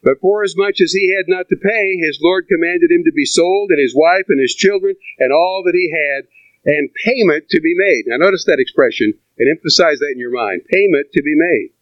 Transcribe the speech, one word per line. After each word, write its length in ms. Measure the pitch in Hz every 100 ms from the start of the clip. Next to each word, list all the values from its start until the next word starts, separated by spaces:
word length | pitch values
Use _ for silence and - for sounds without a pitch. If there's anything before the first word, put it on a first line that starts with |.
"But 180 | - 139
forasmuch 600 | 185 208 202 165 202 196
as 120 | 170
he 220 | 185 190
had 140 | 190 175
not 200 | 185 180
to 80 | 180
pay, 400 | 196 226 196 185
his 240 | 160 139
lord 280 | 156 190 180
commanded 420 | 165 170 175 165
him 140 | 170
to 80 | 160
be 120 | 151
sold, 460 | 143 - 170 196 202
and 100 | 156
his 140 | 135
wife 320 | 123 160 185 190
and 120 | 147
his 160 | 131 -
children, 400 | 190 202 190 190 - -
and 120 | 131
all 300 | 143 180 190
that 100 | 180
he 160 | 175 180
had, 360 | 160 147 139 139 _ _ _
and 280 | - 147 139
payment 540 | - - 262 202 151 -
to 100 | 180
be 140 | 156 175
made." 320 | 196 147 107
Now 80 | 120
notice 280 | 180 190 -
that 120 | 151
expression, 560 | 131 - 131 - 107 107 _ _
and 100 | 120
emphasize 520 | 160 160 - 170 147
that 100 | 147
in 80 | 127
your 140 | 120
mind. 320 | 120 110 92
"Payment 480 | - 190 202 151 143
to 100 | -
be 140 | 143 151
made." 340 | 170 147 80 _